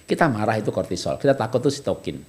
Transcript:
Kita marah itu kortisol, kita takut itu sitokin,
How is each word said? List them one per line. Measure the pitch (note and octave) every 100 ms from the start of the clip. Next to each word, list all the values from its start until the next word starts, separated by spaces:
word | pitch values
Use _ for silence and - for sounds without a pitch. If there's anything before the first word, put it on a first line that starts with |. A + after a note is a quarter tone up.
Kita | - E3+ E3
marah | G#2+ G#2+ A2
itu | G#2+
kortisol, | - F2+ F2 - C#2
kita | C#3
takut | C3+ A2+ B2+
itu | C#3+
sitokin, | C#3 - F2+ - C#2